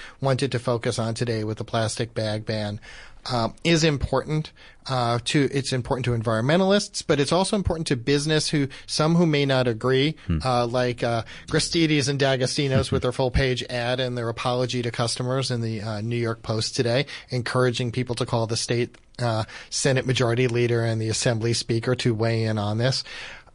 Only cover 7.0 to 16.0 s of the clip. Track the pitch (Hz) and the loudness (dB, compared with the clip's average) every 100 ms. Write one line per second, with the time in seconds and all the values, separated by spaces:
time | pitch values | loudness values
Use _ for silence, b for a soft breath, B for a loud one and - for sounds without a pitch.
7 | - 143 139 170 185 214 175 165 160 131 | 0 2 4 2 2 0 0 0 0 -2
8 | 127 143 147 156 - 151 135 B B - | 2 2 2 0 2 0 -2 B B 0
9 | 156 170 170 143 139 131 127 113 123 131 | 4 4 4 4 4 2 2 0 2 4
10 | 147 156 B 80 127 123 120 127 123 117 | 2 0 B 0 2 2 2 0 0 0
11 | 120 117 - B B 156 - 170 156 151 | 0 0 -4 B B -2 0 2 2 2
12 | 127 139 139 131 127 - 139 131 135 135 | 2 2 2 2 0 0 2 2 2 0
13 | 123 - 127 - 131 120 - 123 120 127 | 0 0 2 2 2 0 -4 -4 -2 -2
14 | 127 123 117 117 127 123 127 123 120 - | -2 -2 -4 -2 0 0 0 -2 -2 -2
15 | 117 - 127 135 131 120 113 110 110 104 | -2 -2 -2 -2 -2 -2 -4 -4 -6 -6